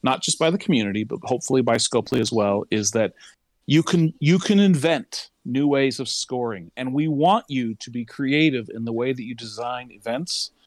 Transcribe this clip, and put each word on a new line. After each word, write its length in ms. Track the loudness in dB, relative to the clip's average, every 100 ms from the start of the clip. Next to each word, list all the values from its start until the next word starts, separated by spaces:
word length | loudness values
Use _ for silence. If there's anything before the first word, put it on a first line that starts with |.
not 200 | -2 -2
just 160 | -2 0
by 120 | 0
the 80 | 0
community, 460 | 2 2 2 -2
but 140 | -4 -6
hopefully 400 | -2 -4 2 2
by 140 | 4 2
Scopely 440 | 2 0 0 0
as 120 | 0
well, 320 | 0 2 0 0
is 200 | -2 0
that 200 | 0 -2 -4 -20 _ _ _ 0
you 160 | 2
can, 300 | 4 2 2 2
you 200 | 2 2
can 200 | 4 4
invent 680 | 6 4 2 0 -4 -12 -14 _
new 220 | -6 0 2
ways 340 | 4 2 0
of 80 | -6
scoring, 640 | -6 -6 -4 -4 -6 -12 -10
and 160 | -4
we 140 | -2 0
want 380 | 2 2 2 0
you 260 | -4 -4 -6
to 140 | -10
be 140 | -10
creative 640 | -10 -6 -2 2 2 0 -8
in 100 | -8 -6
the 60 |
way 200 | -2 -2
that 100 | -4
you 120 | -8
design 560 | -12 -14 -10 -8 -8 -12
events, 600 | -12 -8 -6 -6 -6 -8 _